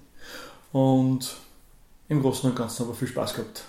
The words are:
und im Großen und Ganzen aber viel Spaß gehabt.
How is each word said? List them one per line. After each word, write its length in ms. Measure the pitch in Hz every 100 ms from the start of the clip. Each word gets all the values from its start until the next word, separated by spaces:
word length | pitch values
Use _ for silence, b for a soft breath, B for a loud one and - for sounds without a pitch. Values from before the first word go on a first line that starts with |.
| - B B B B B -
und 640 | 135 135 131 131 127 131 - - - - - - - -
im 120 | 151
Großen 280 | 131 131 131
und 60 | 120
Ganzen 280 | 113 -
aber 100 | 120
viel 140 | 117 123
Spaß 260 | - 110
gehabt. 300 | - - -